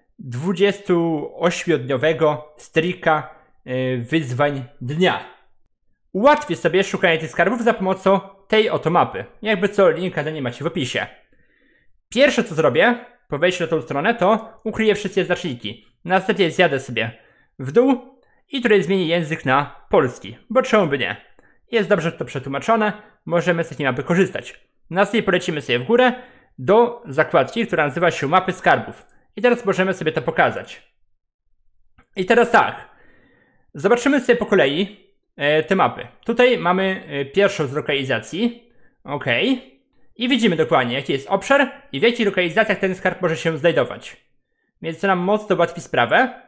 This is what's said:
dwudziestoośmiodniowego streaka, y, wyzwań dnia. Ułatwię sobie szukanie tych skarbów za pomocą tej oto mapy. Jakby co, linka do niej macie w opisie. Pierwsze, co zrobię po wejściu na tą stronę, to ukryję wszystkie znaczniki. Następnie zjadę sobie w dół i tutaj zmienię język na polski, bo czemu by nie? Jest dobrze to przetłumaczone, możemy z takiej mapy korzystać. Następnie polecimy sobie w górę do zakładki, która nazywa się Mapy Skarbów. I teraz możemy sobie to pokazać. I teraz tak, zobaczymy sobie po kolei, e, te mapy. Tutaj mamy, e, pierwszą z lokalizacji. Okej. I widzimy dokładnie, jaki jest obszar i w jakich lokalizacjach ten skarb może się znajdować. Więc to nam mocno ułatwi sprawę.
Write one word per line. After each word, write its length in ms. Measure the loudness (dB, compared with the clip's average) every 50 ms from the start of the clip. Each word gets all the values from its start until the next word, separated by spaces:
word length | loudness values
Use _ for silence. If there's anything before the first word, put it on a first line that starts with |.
| _ _ _ -18
dwudziestoośmiodniowego 2250 | -14 -12 -10 -6 -4 -4 0 2 2 2 2 -2 -2 0 0 0 2 0 -2 -4 -6 -8 -6 -2 -2 0 0 -2 0 0 0 0 0 -2 -2 0 0 0 2 2 0 0 0 -2 -8 -16 -20
streaka, 800 | -20 -20 -2 -2 0 0 0 -4 -2 0 0 0 0 -2 -8 -16 -20 _ _ _ _ _
y, 380 | -8 -6 -4 -4 -4 -4 -6 -4 -2
wyzwań 540 | -2 -2 -2 -2 -2 0 0 0 -2 -4 -10 -12 -14 -12
dnia. 380 | -10 -6 -2 0 2 2 2 -2 -6 -14 -20 _ _ _ _ _ _ _ _ _ _ _ _ _ _ _ -4
Ułatwię 420 | 2 4 4 4 4 0 -4 -4
sobie 280 | -2 0 0 2 2 0
szukanie 340 | 0 -2 0 2 2 2
tych 140 | 0 -2 -4
skarbów 320 | 0 2 2 2 2 2 0
za 100 | 0 0
pomocą 460 | 2 -2 -2 -2 0 2 2 2 2 0 -6 -16 _ _
tej 220 | 2 2 2 2 2
oto 200 | 0 -2 -2 2
mapy. 360 | 2 2 2 2 -2 -8 -12 -12 -16 -8
Jakby 280 | -4 -2 -2 0 -2 0
co, 200 | 2 4 4 4
linka 340 | 4 2 -4 -4 -4 -4 -6
do 60 | -4
niej 120 | -6 -4
macie 220 | -6 -6 -6 -6 -6
w 40 |
opisie. 400 | -6 -4 -4 -4 -4 -4 -6 -6 -6 -10 _ _ _ _ _ _ _ _ _ _ _ _ _ _ _ _ _ _ _
Pierwsze, 340 | 2 4 4 4 4 0 -2
co 120 | -2 0
zrobię 500 | 2 2 4 4 4 4 4 2 0 -6 -16 _ _ _
po 120 | _ -2 0
wejściu 240 | 0 0 0 -2 -2
na 60 | -2
tą 120 | -2 -2
stronę, 340 | -2 -4 -4 -2 0 -2 0
to 440 | 2 2 2 2 0 -2 -8 -18 -12 -10
ukryję 320 | -6 -4 0 2 2 2
wszystkie 300 | 0 -2 -4 -2 -2 -2
znaczniki. 600 | -2 -2 -4 -4 -6 -8 -8 -10 -12 -12 -14 _ _ _ _ -4
Następnie 460 | 0 0 0 0 0 0 0 0 0
zjadę 280 | 2 2 2 2 2 -2
sobie 320 | -4 -4 -4 -4 -4 -4 -8 -12 _ _ _ _ _ _ _ -12
w 120 | -10 0
dół 480 | 2 4 4 4 2 0 -2 -10 -20 _ _ _ _ _ _ _
i 100 | -6 -4
tutaj 220 | 0 2 2 2 2
zmienię 240 | 2 0 0 0
język 380 | 0 0 -2 -2 -4 -6 -4 0
na 300 | 0 2 2 0 -2 -8 -18 -4 0
polski, 480 | 2 2 2 0 -4 -10 -16 -18 -18 -20 _ -2
bo 120 | -2 -2
czemu 260 | 0 2 2 2 2
by 100 | 2 0
nie? 180 | -2 -2 -4 -6 -10 -14 _ _ _ _ _ _ _ _ _
Jest 180 | -2 -2 2 2
dobrze 220 | 0 0 0 -2
to 140 | -4 -6 -10
przetłumaczone, 680 | -8 -8 -8 -8 -6 -8 -4 0 0 2 2 0 -2 -4 -6 -14 -20 _ _ _
możemy 380 | -2 -2 0 0 0 0 0 -2
z 60 | -4
takiej 160 | -6 -4 -2
mapy 180 | -2 -2 -2 -2
korzystać. 560 | 0 2 2 2 0 -2 -8 -12 -14 -18 -20 _ _ _ _ _ -4
Następnie 340 | -2 0 0 0 0 0 0
polecimy 380 | 0 0 0 -2 -4 -6 -6
sobie 180 | -2 -2 -2 -2
w 40 | 0
górę 300 | 2 4 4 4 4 2 -2 -8 -20 _ _ _ _ _
do 460 | -6 0 4 4 4 4 2 0 -8 -14
zakładki, 640 | -4 -2 0 0 2 2 2 2 2 -2 -4 -2
która 200 | 0 0 0 0
nazywa 240 | 0 0 0 0 0
się 160 | 0 0 0
Mapy 240 | 2 2 2 2 0
Skarbów. 540 | -4 0 4 4 4 4 2 -4 -14 -18 -20 _ _ _ _ _ _
I 60 | 0
teraz 240 | 2 2 2 2 0
możemy 280 | -2 0 0 0 -2 -2
sobie 180 | -2 -4 -2
to 100 | -2 -2
pokazać. 720 | -4 0 2 2 2 2 0 -4 -10 -12 -18 -20 -20 _ _ _ _ _ _ _ _ _ _ _ _ _ _ _ _ _ _ _ _ _ _ _ _ _ _
I 100 | -4 0
teraz 260 | 2 4 4 4 6
tak, 380 | 4 4 2 2 -2 -10 -16 -20 _ _ _ _ _ _ _ _ _ _ _ _ _ _ _ _ -10
zobaczymy 480 | -4 0 2 2 2 2 2 0 2
sobie 140 | 2 0 0
po 100 | 0 0
kolei, 640 | 2 2 2 2 2 0 -2 -4 -6 -8 -16 _ _ _ _ _ _ _
e, 280 | -4 0 2 2 0 0
te 120 | 0 0
mapy. 320 | 2 2 0 0 -6 -12 -18 -20 _ _
Tutaj 320 | -2 2 4 4 4 2
mamy, 460 | 2 0 0 0 0 0 -2 -4 -6 -8
e, 180 | -8 -6 -6 -6
pierwszą 420 | -2 0 2 2 2 0 -2 -4
z 60 | -4 -4
lokalizacji. 1000 | -6 -4 -2 -2 -2 -2 -2 -2 -4 -4 -6 -4 -2 -2 -2 -4 -8 -16 _ _ -20 -20 _ _ _ -12
Okej. 680 | -10 -10 -6 -2 -2 0 0 0 0 -2 -2 -6 -12 _ _ _ _ _ _ _ -20 _
I 140 | -6 -2 -2
widzimy 260 | 0 2 2 2 2
dokładnie, 400 | 2 0 2 2 2 2 0 -4
jaki 180 | -4 -2 -2 -4
jest 140 | -4 -2
obszar 440 | -2 -4 -4 2 2 2 4 2 0 -4 -10 -16 -12
i 80 | -4 0
w 40 | 0
jakich 220 | 2 2 2 0
lokalizacjach 540 | 0 0 0 0 2 2 0 2 2 0 -2
ten 160 | -2 -2 -2
skarb 260 | -2 -2 -4 -2 -2
może 160 | -2 -2 -2
się 200 | -2 -2 -4 -2
znajdować. 600 | 2 0 2 2 2 0 -2 -4 -12 -16 -18 -20 -20 _ _ _ _ _ _ _ _ _ _ _ _
Więc 180 | -10 -10 -6 -2
to 80 | -2
nam 120 | 0 0 0
mocno 360 | 0 0 -2 -2 0 -2 0
ułatwi 260 | 0 0 0 -2 -8
sprawę. 600 | -10 -2 0 0 2 4 4 2 2 0 -4 -12 -20